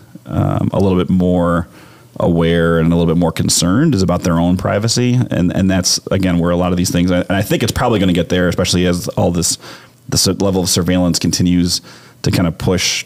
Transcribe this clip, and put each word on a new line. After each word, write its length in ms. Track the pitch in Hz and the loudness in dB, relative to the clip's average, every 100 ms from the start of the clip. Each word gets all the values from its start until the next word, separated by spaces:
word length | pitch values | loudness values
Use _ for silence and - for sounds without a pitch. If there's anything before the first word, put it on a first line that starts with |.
| - - - | -20 -20 -8
um, 440 | - 95 50 - | -4 -2 -2 -2
a 60 | - | 0
little 180 | 98 90 | 2 2
bit 120 | 87 | 2
more 580 | 92 90 90 87 85 85 - - - - - | 2 2 2 0 0 -4 -10 -20 -20 -16 -4
aware 600 | - 82 82 85 82 82 | 0 2 2 2 2 2
and 120 | 82 | 2
a 40 | 85 | 2
little 160 | 85 | 2
bit 60 | 82 | 2
more 120 | 85 | 0
concerned 640 | - 104 - 85 101 160 | 0 -2 0 0 2 2
is 80 | 110 | 2
about 220 | 90 87 | 0 0
their 160 | 92 82 | 0 0
own 180 | 85 92 | 2 0
privacy. 560 | 98 101 113 123 123 120 - | 0 -2 -2 0 0 0 0
And, 240 | - 87 85 | 0 -2 0
and 140 | 95 | 0
that's, 300 | 92 90 - - | 0 0 -4 -2
again, 320 | 95 92 87 | -2 0 0
where 100 | 85 | 0
a 40 | 87 | 0
lot 140 | 90 | 0
of 60 | 90 | 0
these 140 | 92 | 0
things, 200 | 90 90 | 0 0
and 120 | 90 90 | 0 0
I 120 | 95 | -2
think 180 | 98 - | 0 -2
it's 80 | 113 | -2
probably 280 | - 127 110 | -2 0 2
gonna 120 | 92 | 2
get 160 | 87 85 | 0 0
there, 180 | 92 90 | 0 0
especially 360 | 85 90 90 90 | 0 0 0 0
as 200 | 87 - | 0 -4
all 220 | - 92 | -2 -2
this, 260 | 87 82 - - - - - - | 0 -2 -6 -10 -20 -20 -20 -6
the 80 | - | -2
sur-, 160 | - | 0
level 280 | 90 98 92 | 0 0 0
of 40 | 87 | 0
surveillance 500 | - 87 90 90 82 | 0 0 2 2 0
continues 600 | 90 - 90 87 87 - - - - - | -2 0 2 2 2 -2 -8 -20 -20 -6
to 80 | - | -2
kinda 200 | - 87 | 0 0
push, 520 | 78 - 90 - - | -2 -2 0 -2 -4